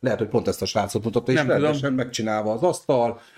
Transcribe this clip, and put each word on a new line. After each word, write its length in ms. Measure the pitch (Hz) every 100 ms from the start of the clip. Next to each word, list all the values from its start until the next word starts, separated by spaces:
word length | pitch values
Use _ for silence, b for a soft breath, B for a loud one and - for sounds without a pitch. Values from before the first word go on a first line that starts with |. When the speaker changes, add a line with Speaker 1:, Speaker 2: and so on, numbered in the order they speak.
Speaker 1:
lehet, 180 | 131 107
hogy 100 | 104
pont 200 | 117 98
ezt 140 | 92
a 40 | 98
srácot 380 | - 98 113
mutatta, 260 | 113 113 -
és 40 | 131
Speaker 2:
Nem 80 | 135
tudom. 160 | 143
Speaker 1:
rendesen 300 | 151 147 139
megcsinálva 600 | 131 131 - 110 107 107
az 100 | 113
asztal, 580 | 175 160 - 131 117 113 B